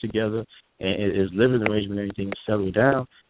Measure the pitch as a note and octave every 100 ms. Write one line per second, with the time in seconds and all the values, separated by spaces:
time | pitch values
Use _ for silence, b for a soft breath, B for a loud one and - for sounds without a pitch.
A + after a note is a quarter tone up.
0 | A2 G#2+ A2 A2 G#2+ b _ _ F#2+ F#2+
1 | G2+ F#2 F#2+ F2+ B2+ B2+ G#2+ G#2+ G2+ G2+
2 | G2+ G2+ G2 - - G#2+ F#2+ F#2+ C3 C#3
3 | C3 b _